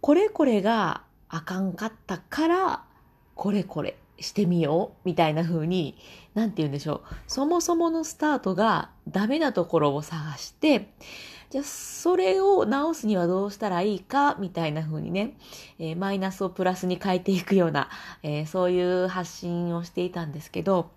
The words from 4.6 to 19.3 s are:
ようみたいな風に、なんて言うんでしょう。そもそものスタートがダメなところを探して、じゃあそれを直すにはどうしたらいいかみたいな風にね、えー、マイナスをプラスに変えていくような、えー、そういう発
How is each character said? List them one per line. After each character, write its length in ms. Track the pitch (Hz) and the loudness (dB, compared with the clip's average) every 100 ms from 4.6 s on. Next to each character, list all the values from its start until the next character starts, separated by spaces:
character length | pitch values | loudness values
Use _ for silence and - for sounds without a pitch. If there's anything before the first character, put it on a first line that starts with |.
よ 300 | 151 160 202 | 2 2 0
う 40 | - | -6
み 100 | 180 | -4
た 140 | 175 165 | 2 2
い 60 | |
な 80 | 151 | 2
風 240 | 170 170 156 | 0 -2 0
に、 300 | 185 143 - - - - | 0 -2 -6 -20 -20 -8
な 120 | - 226 | -2 -2
ん 40 | |
て 60 | - | 0
言 80 | 151 | -2
う 20 | |
ん 40 | |
で 60 | 143 | -2
し 100 | 156 | -4
ょ 140 | 143 - | -6 -6
う。 40 | - - | -16 -8
そ 200 | - 285 | -2 0
も 160 | 349 | 2
そ 120 | 339 | 2
も 160 | 339 339 | 2 2
の 140 | 330 | 0
ス 100 | 320 | -4
タ 220 | - 302 277 | -2 0 0
ー 20 | |
ト 140 | - | 0
が 360 | 180 220 185 - - - | 2 2 2 -2 -12 -6
ダ 180 | 185 214 | -2 0
メ 120 | 285 | 2
な 160 | 302 | 0
と 100 | 208 | 0
こ 140 | 170 165 | 2 4
ろ 140 | 147 | 2
を 80 | 143 | 0
探 340 | 151 165 151 139 | -6 -8 -8 -10
し 140 | - | -14
て、 420 | _ 311 247 196 _ - - - - - | _ 4 4 0 _ -20 -18 -18 -20 -8
じ 80 | 269 | -8
ゃ 60 | |
あ 20 | |
そ 500 | 285 - - - 339 | -8 -12 -14 -4 2
れ 280 | 370 381 381 | 2 4 4
を 240 | 392 392 214 | 4 4 4
直 260 | 269 311 | 2 0
す 140 | 330 214 | -2 0
に 100 | 196 | 2
は 100 | 175 | 2
ど 200 | 185 202 | 2 -2
う 40 | |
し 60 | 202 | -4
た 140 | 214 | -2
ら 100 | 175 | 0
い 160 | 202 196 | 0 -2
い 40 | |
か 340 | - 269 285 | -2 2 2
み 160 | - 190 | 0 -6
た 160 | 170 165 | -2 -2
い 60 | |
な 100 | 151 | -2
風 180 | 156 156 | -4 -6
に 100 | 156 | -4
ね、 280 | 180 214 - - - - - | -2 -4 -8 -20 -20 -20 -10
え 140 | 160 | -8
ー、 40 | 165 | -4
マ 160 | 196 | -4
イ 60 | 196 | -2
ナ 120 | 190 | -4
ス 140 | 190 | -4
を 60 | 190 | -6
プ 120 | 185 | 0
ラ 140 | 185 180 | -2 0
ス 100 | 180 | -2
に 140 | 180 | -2
変 120 | 196 | 0
え 60 | 185 | 0
て 120 | 180 | 2
い 80 | 190 | 0
く 140 | 175 | 4
よ 140 | 196 170 | 4 4
う 20 | |
な、 180 | 147 - - - - | 2 -4 -8 -16 -12
え 200 | 156 147 | -6 -6
ー、 40 | 156 | -4
そ 200 | 185 180 | 0 2
う 40 | |
い 120 | 180 | 2
う 240 | 180 180 185 | 2 2 0
発 260 | 185 170 | -2 -8